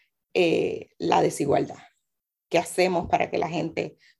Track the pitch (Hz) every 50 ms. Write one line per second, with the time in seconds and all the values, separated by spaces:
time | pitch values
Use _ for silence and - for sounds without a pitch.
0 | _ _ _ _ _ _ - - 175 160 170 170 - - - - - _ _ -
1 | - - - 170 156 165 160 - 151 139 139 143 151 - - - - - _ _
2 | _ _ _ _ _ _ _ _ _ - - 165 - - - 190 175 185 180 170
3 | 170 - 170 - - - 180 170 165 156 170 160 160 165 - 165 165 156 - _
4 | _ _ _